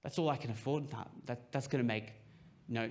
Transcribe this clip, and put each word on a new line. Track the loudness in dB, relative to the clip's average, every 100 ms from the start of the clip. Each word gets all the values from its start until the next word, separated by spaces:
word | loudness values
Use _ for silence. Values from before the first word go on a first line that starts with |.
That's | -2 2
all | 2
I | 2
can | -2
afford. | -2 0 0 0
Nah, | -6 -8 -12 -6
that, | -6 -2
that's | -4 2
gonna | 4
make, | 4 2 -2 -14 -20 -20 -20 -20 -4
no, | 0 0